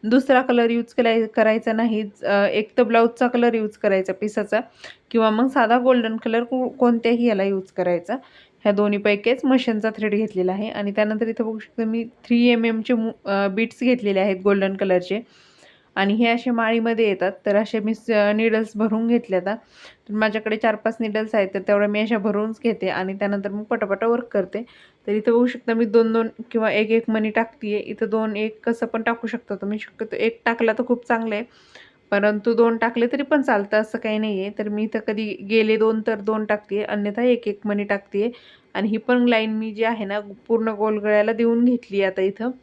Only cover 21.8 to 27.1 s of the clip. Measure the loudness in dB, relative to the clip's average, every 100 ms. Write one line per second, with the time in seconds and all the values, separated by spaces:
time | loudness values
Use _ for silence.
21.8 | 2 0 0 0 0 -2 -4 -4 -4 -2
22.8 | -4 -4 -6 -4 -2 -2 -4 -8 -6 -4
23.8 | -2 -2 0 -2 -2 -4 -2 -6 -12 -18
24.8 | -20 _ -4 -2 2 4 2 0 -4 0
25.8 | 2 4 4 2 -2 -6 -6 -2 0 2
26.8 | 2 2 2